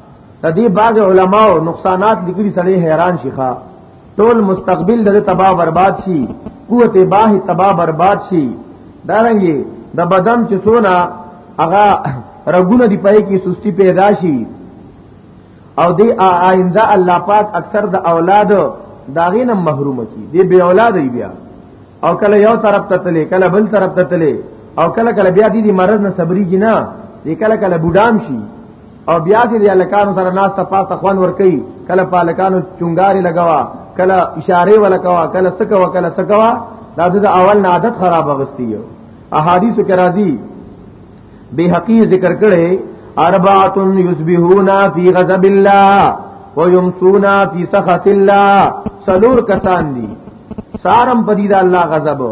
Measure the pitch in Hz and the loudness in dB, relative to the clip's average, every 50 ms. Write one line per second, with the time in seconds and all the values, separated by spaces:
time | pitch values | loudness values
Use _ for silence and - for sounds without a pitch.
0 | - - - - - - - - - 165 160 185 233 233 175 208 220 233 220 220 | -20 -20 -20 -20 -20 -20 -12 -6 -4 -2 0 0 0 0 2 2 0 2 2 2
1 | 208 190 185 185 185 185 202 214 220 208 175 156 156 170 165 - - 185 185 185 | 2 2 2 2 2 2 2 2 2 2 2 0 -2 -4 -6 -6 -4 -4 -2 0
2 | 202 220 220 180 180 170 170 190 208 202 - 180 175 185 190 180 165 160 156 156 | 0 0 0 -2 -4 -6 -6 -4 -4 -4 -2 -2 -2 0 0 0 0 0 0 0
3 | 175 180 175 147 - 135 - 131 131 127 123 - - - - - - - - - | 0 -2 -2 -4 -6 -8 -6 -6 -6 -6 -6 -8 -12 -18 -20 -20 -20 -20 -20 -20
4 | - - - - 208 233 240 226 208 190 185 - - 190 180 - 170 190 240 233 | -20 -10 -2 0 2 2 2 2 0 0 -2 -2 -2 -4 -4 -2 0 0 0 0
5 | 214 202 196 208 208 196 180 175 190 190 185 170 170 165 160 175 190 196 - - | 0 2 2 2 0 0 0 2 2 2 2 0 0 0 0 0 0 0 0 -4
6 | - 190 180 143 117 113 - - - - - - - - 220 240 233 214 - 190 | -4 -4 -4 -4 -4 -6 -8 -12 -18 -20 -20 -20 -8 -2 0 2 2 4 4 2
7 | 185 160 185 208 226 220 208 185 - - 175 - 196 202 180 170 165 160 151 151 | 2 4 2 2 2 2 2 0 0 -2 -2 0 0 0 0 0 -2 -2 -2 0
8 | 175 196 202 - - - 190 165 139 117 - - - - - - - - - - | 0 0 0 0 -4 -4 -2 -2 -2 -4 -6 -10 -16 -20 -20 -20 -20 -20 -20 -14
9 | - - 180 214 226 233 226 208 185 170 151 131 107 - - - - - - 156 | -8 -4 -2 0 2 2 2 2 0 0 -2 -2 -6 -8 -12 -18 -18 -10 -6 -4
10 | 175 170 190 185 180 226 240 240 226 - 202 185 - 214 226 240 208 190 180 180 | -2 0 0 0 2 2 0 0 0 -2 -2 -2 0 2 2 2 2 2 2 0
11 | 180 - - - - - - - - - - - 160 160 185 202 208 202 180 - | 0 -2 -6 -12 -18 -20 -20 -20 -20 -12 -6 -4 -2 0 2 2 2 2 2 0
12 | - 139 135 123 - - - - - 156 165 180 180 180 240 247 247 208 202 170 | -2 -6 -10 -10 -14 -18 -20 -10 -4 0 0 0 2 2 2 2 2 2 0 0
13 | - 196 208 214 190 190 196 185 - 180 175 - - 208 170 190 190 185 170 185 | 2 2 2 2 2 0 -2 -4 -2 -4 -6 -6 -6 -4 -2 0 2 2 2 2
14 | 196 208 202 - 185 170 143 120 107 - - - - - - - - - - - | 2 2 0 0 -2 -2 -2 -4 -6 -8 -12 -18 -20 -20 -20 -20 -20 -20 -20 -20
15 | - - - - - - - - - - - - - - - 139 165 175 170 170 | -20 -20 -20 -20 -20 -20 -20 -20 -20 -20 -20 -20 -20 -10 -4 -2 0 0 2 2
16 | 220 233 233 226 190 190 175 175 180 185 185 190 185 180 165 208 226 - 208 196 | 2 2 2 2 2 2 2 2 2 2 2 2 2 0 0 0 2 2 2 2
17 | 180 180 175 175 180 202 208 214 214 214 - 175 170 - - 208 208 202 185 180 | 2 2 0 0 0 0 0 0 0 -2 -4 -8 -8 -6 -4 -4 -4 -2 -4 -4
18 | - 170 170 165 165 180 196 208 214 185 208 185 151 120 107 - - - - - | -2 -2 0 0 0 2 2 2 4 2 2 2 0 -2 -6 -10 -16 -20 -20 -20
19 | - 131 139 165 170 180 190 233 254 240 220 190 175 156 143 135 139 139 131 120 | -18 -8 -4 -2 -2 0 0 0 -2 -2 -2 -2 -2 -2 -2 -2 -4 -6 -6 -6
20 | 110 107 - 107 107 117 143 180 190 170 180 185 175 175 185 202 226 233 196 175 | -8 -10 -12 -16 -12 -2 0 0 2 4 2 2 4 4 2 2 2 2 0 -2
21 | 139 131 120 117 104 95 95 - - - - - - - - - - - - - | -2 -4 -4 -6 -8 -10 -14 -18 -20 -20 -20 -20 -20 -20 -20 -20 -20 -20 -12 -4
22 | - 165 175 180 214 202 208 208 208 220 233 208 - 208 196 196 196 - 185 175 | -4 -2 -2 0 0 2 2 4 4 4 2 2 0 0 0 0 0 -2 -4 -2
23 | - 180 170 160 151 - 180 190 202 170 175 208 220 - 220 196 190 180 156 185 | -2 -2 -2 -2 -2 -2 0 0 0 2 0 0 0 0 0 -2 -2 0 0 -2
24 | 180 175 175 170 165 143 113 - - - - - - - - 139 160 170 - 226 | -2 -2 -2 -2 -2 -2 -2 -4 -8 -14 -20 -20 -20 -10 -4 -2 -2 -2 0 -2
25 | 226 233 - 214 190 185 180 196 226 214 185 226 214 208 196 185 185 185 220 208 | -2 0 0 0 0 2 2 2 2 2 0 0 0 0 0 2 2 2 0 0
26 | 202 196 185 185 170 165 180 202 202 165 190 190 208 226 214 160 117 - - - | -2 -2 -4 -4 -4 -2 -2 -2 -2 -2 -2 0 0 0 0 0 -2 -6 -10 -16
27 | - - - - - 143 160 156 220 214 220 214 208 185 175 165 160 170 165 190 | -20 -20 -20 -14 -10 -10 -6 -4 -2 -2 -2 -2 -2 -2 -2 -2 -2 0 2 2
28 | 220 233 226 190 - 156 131 110 104 104 - - - - - - - - - - | 2 2 0 0 -2 -6 -8 -10 -10 -14 -18 -20 -20 -20 -20 -20 -20 -20 -20 -10
29 | - - 165 170 156 180 208 226 240 214 233 220 202 202 190 185 180 185 202 208 | -4 -2 -2 -2 0 0 0 2 2 0 0 0 0 2 2 0 0 0 0 0
30 | 202 202 185 190 185 185 180 190 196 190 190 - 180 - 190 190 185 185 180 - | 0 0 -2 -2 -2 -2 -2 0 -2 -2 -2 -4 -4 -2 -2 -2 -2 -4 -6 -4
31 | - 196 196 185 185 170 - - 196 185 165 127 - - - - - - 175 190 | -2 -2 0 0 -2 -2 0 0 0 0 0 0 -4 -10 -14 -16 -8 -4 -2 -2
32 | 185 - 180 175 170 165 165 185 190 190 190 180 - - - - 170 170 165 170 | -2 0 0 -2 -2 -2 -2 -2 -2 -2 -2 -2 -4 -6 -10 -8 -6 -4 -2 0
33 | 190 196 190 190 180 175 160 170 170 170 156 139 117 - - - - - - - | 0 2 2 0 -2 -2 -2 0 0 0 0 0 -2 -4 -8 -16 -20 -10 -6 -2
34 | 185 185 190 180 165 - - 165 - - 180 175 175 190 214 220 208 190 185 175 | 0 0 2 0 0 -2 -6 -6 -4 0 0 2 4 4 4 4 4 2 0 0
35 | - 180 175 170 160 156 - 185 185 180 180 - 220 - 214 190 180 170 180 180 | 0 -2 0 0 -2 -2 -2 -2 -2 -2 -2 -4 -2 0 0 0 0 0 -2 -4
36 | 175 165 165 180 170 165 208 214 220 233 247 - - - - - - - - 147 | -4 -4 -4 -4 -2 0 0 2 2 0 0 -4 -8 -14 -18 -20 -20 -12 -6 -2
37 | 170 180 175 202 202 190 170 185 180 196 208 208 190 180 175 170 160 233 233 175 | -2 0 0 0 0 2 2 2 4 4 4 2 2 2 0 0 0 -2 -4 -2
38 | 185 180 170 160 147 147 143 135 135 - - - 123 113 104 101 113 - - - | -2 0 0 0 -2 -2 -4 -4 -6 -8 -8 -8 -8 -8 -8 -8 -12 -14 -20 -20
39 | - - - - - - - 151 156 175 175 180 202 233 202 220 185 180 185 180 | -20 -20 -20 -20 -12 -6 -4 -2 0 0 0 0 0 0 0 -2 -2 0 0 0
40 | 180 180 170 208 208 175 131 104 - - - - - - - - - - - - | 0 0 0 0 -2 -2 -4 -6 -8 -14 -18 -20 -20 -20 -20 -20 -20 -20 -20 -20
41 | - - - - - - - - - - 120 151 170 180 175 170 170 226 226 226 | -20 -20 -20 -20 -20 -20 -20 -20 -20 -8 -6 -2 -2 0 0 -2 0 0 2 2
42 | 214 160 185 185 185 170 170 - 214 214 185 170 170 175 185 190 - - - - | 4 2 2 0 0 0 0 2 2 2 2 2 2 0 -2 -2 -4 -8 -16 -20
43 | - - - 135 156 175 190 185 180 196 196 190 196 185 - 196 190 190 196 185 | -20 -8 -4 0 0 2 2 2 2 4 4 4 2 2 0 0 0 0 2 0
44 | 180 175 175 147 156 170 180 170 170 175 190 196 190 196 196 196 196 185 - 170 | 0 0 -2 -4 -2 0 0 2 4 4 4 4 4 2 2 2 2 0 0 2
45 | 180 180 185 180 180 185 190 190 185 196 202 196 196 202 196 196 196 196 202 196 | 2 2 2 2 2 2 2 2 2 2 4 4 4 4 6 6 6 6 4 4
46 | 165 127 - - - - - - - - - 147 165 180 180 180 180 180 180 - | 2 2 0 -4 -10 -16 -20 -20 -20 -8 -4 -2 2 2 2 2 2 0 -2 0
47 | 180 185 196 208 196 196 196 196 196 - - 175 165 - - 196 170 185 175 160 | 2 2 4 4 4 2 2 2 2 0 -2 -6 -4 -2 -2 0 0 0 0 0
48 | - 196 208 202 196 202 202 202 202 196 202 196 165 - - - - - - - | 2 2 2 4 4 4 4 4 4 4 4 4 2 2 -2 -6 -10 -12 -12 -6
49 | - 196 185 185 214 254 262 233 - 185 185 160 - 190 180 175 160 147 131 123 | -2 -2 2 2 4 4 4 2 2 0 -2 -2 0 0 -2 -2 -2 -4 -6 -8
50 | 110 101 - - - - - - - - - - - - - - - 180 208 233 | -8 -10 -12 -16 -20 -20 -20 -20 -20 -18 -16 -16 -14 -14 -12 -6 -2 0 2 2
51 | 247 254 247 233 190 202 208 196 202 202 202 190 185 180 180 180 175 151 160 156 | 2 2 0 0 0 0 0 0 0 0 2 2 2 2 2 0 0 0 -2 -2
52 | 147 151 143 135 127 113 | -2 -4 -4 -4 -6 -8